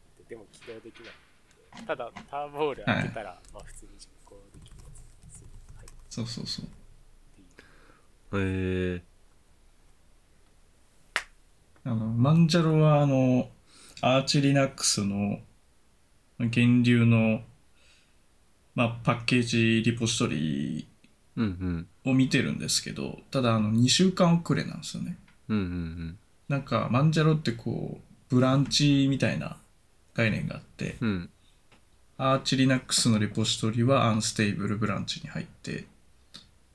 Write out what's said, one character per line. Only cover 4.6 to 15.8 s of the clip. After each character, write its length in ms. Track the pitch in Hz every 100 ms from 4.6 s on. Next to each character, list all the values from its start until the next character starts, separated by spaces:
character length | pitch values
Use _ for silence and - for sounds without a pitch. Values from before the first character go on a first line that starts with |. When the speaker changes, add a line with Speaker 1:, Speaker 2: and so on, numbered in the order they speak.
Speaker 1:
き 100 | -
る 60 | -
や 60 | -
つ 40 | - - - -
で 0 |
す。 120 | - - - - -
は 60 |
い。 40 | - - -
Speaker 2:
そ 140 | -
う 40 | 117
そ 140 | -
う 40 | -
そ 160 | -
う。 1800 | - - - - - - - - - - - - - - _ _ - 101
Speaker 3:
へ 540 | 95 95 92 92 90
ー。 80 | 87 - _ _ _ _ _ _ _ _ _ _ _ _ _ _ _ _ _ _ _ _ - - - _ _ _ -
Speaker 2:
あ 60 | 135 113
の、 0 |
マ 380 | 110 117 131
ン 120 | 165 170
ジ 120 | 175
ャ 40 |
ロ 180 | 160 156
は 220 | 156 147
あ 40 | 143
の、 440 | 135 131 127 - - _ - - -
ア 160 | - 131
ー 60 |
チ 160 | - 147
リ 140 | 139
ナ 120 | 139 135
ッ 20 |
ク 180 | - -
ス 180 | -
の 360 | 101 101 101 - - _ _ _